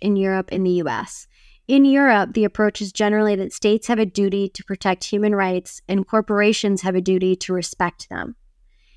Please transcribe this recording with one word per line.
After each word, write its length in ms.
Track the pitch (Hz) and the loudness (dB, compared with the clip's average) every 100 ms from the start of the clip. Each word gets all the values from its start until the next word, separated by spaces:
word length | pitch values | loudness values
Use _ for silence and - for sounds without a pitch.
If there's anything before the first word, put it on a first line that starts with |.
in 140 | 208 | 0
Europe 340 | 202 190 190 190 | 0 0 -2 -4
and 140 | 185 | -2
the 60 | 185 | 0
U 180 | 180 151 | 0 -2
S. 380 | 110 - - - _ - - - | -6 -8 -16 -20 _ -20 -14 0
In 180 | 277 | 4
Europe, 480 | 277 277 277 208 185 | 6 6 4 4 2
the 120 | 220 | 0
approach 360 | 208 - 208 - | 0 2 0 -2
is 100 | 202 | -6
generally 440 | - 208 214 214 | -2 0 2 2
that 180 | 196 196 | 0 -4
states 320 | - 208 220 | -2 0 0
have 140 | - 226 | 0 0
a 80 | 208 | 0
duty 420 | 202 196 202 196 | 0 0 0 -4
to 140 | - | -6
protect 400 | - 196 190 180 | -10 -4 -2 -2
human 320 | - 208 208 | -4 0 2
rights 480 | 202 185 180 - - - | 2 0 -2 -6 -14 -4
and 200 | 196 - | -4 0
corporations 760 | 220 214 202 208 214 208 196 | 0 0 2 2 2 0 0
have 140 | 185 | 0
a 60 | 185 | 0
duty 340 | 180 185 185 | 0 2 2
to 180 | 180 - | 0 -2
respect 560 | 180 170 - 175 - - | -4 -4 -4 -4 -4 -12
them. 260 | 90 - - _ _ _ _ _ | -12 -12 -14 _ _ _ _ _